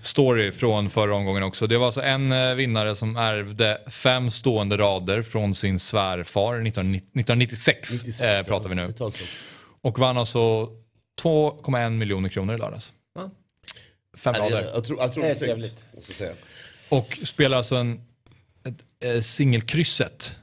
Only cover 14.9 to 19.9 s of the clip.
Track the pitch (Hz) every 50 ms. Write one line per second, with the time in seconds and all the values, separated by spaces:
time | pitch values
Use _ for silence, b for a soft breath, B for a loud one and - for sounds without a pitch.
14.9 | 147 110 127 123 127 156 160 156 139 117 139 123 113 113 113 113 - - - _
15.9 | - - - - - - 101 82 85 - B B B B B B B B - -
16.9 | 147 131 113 - - - 175 - - - 143 135 131 127 117 - 131 123 120 120
17.9 | 117 113 - - _ _ _ _ - _ _ _ _ _ - 127 117 - - _
18.9 | _ _ 123 123 117 120 113 - - - 143 135 120 113 113 - - 165 165 -